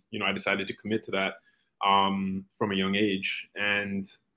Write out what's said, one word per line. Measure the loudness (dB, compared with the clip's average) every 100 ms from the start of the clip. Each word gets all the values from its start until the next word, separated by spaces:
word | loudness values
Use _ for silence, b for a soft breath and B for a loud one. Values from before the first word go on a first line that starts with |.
| -10
you | -4
know, | -2
I |
decided | -2 0 0 -2
to | -8
commit | -2 -2 0
to |
that, | -2 -2 -4 _ _ _ _ 4
um, | 6 6 2 -2 -4 -8 -4
from | -2
a | 0
young | 2 2
age. | 2 0 -4 -6 -10 -4
And | 0 0 -2 -4 -6 -14 _